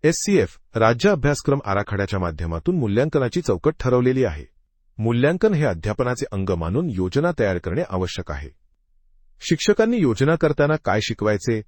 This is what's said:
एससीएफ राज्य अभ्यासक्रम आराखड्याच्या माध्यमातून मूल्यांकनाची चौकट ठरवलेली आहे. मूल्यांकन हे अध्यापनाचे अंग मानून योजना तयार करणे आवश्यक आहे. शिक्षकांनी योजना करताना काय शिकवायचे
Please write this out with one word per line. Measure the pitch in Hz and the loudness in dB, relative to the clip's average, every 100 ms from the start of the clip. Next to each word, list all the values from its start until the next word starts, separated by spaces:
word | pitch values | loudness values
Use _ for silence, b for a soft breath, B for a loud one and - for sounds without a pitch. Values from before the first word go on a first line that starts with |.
एससीएफ | 156 165 - 190 98 - _ | 2 0 2 2 2 -6 _
राज्य | 113 110 117 196 | 2 4 4 2
अभ्यासक्रम | 185 135 143 - 139 | 4 0 0 0 0
आराखड्याच्या | 104 98 104 101 98 98 | 0 -2 -2 -4 -2 -2
माध्यमातून | 87 78 82 82 170 180 | -4 -4 -6 -4 -2 -2
मूल्यांकनाची | 113 104 151 151 123 180 | 0 0 2 0 0 -2
चौकट | 175 92 - - | -2 0 0 -2
ठरवलेली | 131 123 123 131 | 0 2 4 2
आहे. | 117 73 - _ _ _ _ - | 0 -2 -14 _ _ _ _ -4
मूल्यांकन | 110 120 139 180 220 | 0 2 2 2 2
हे | 175 | 2
अध्यापनाचे | 147 85 104 107 123 127 - | 0 -2 -4 -2 -2 -2 -4
अंग | 98 95 | -4 -2
मानून | 87 80 110 175 | -2 -2 -2 -4
योजना | 92 92 139 170 165 | -4 -2 0 -2 0
तयार | 104 90 | -2 -2
करणे | - 95 175 | -4 -6 -4
आवश्यक | 92 92 - 85 | -4 -4 -6 -10
आहे. | 71 73 _ _ _ _ _ _ _ _ _ | -10 -12 _ _ _ _ _ _ _ _ _
शिक्षकांनी | - 160 - 208 220 240 | -2 0 2 2 2 2
योजना | 143 107 139 | 2 2 0
करताना | 165 156 147 143 156 | 2 0 2 0 0
काय | - 104 | 0 -2
शिकवायचे | - 113 104 104 - 110 | -2 -2 -2 0 -2 -4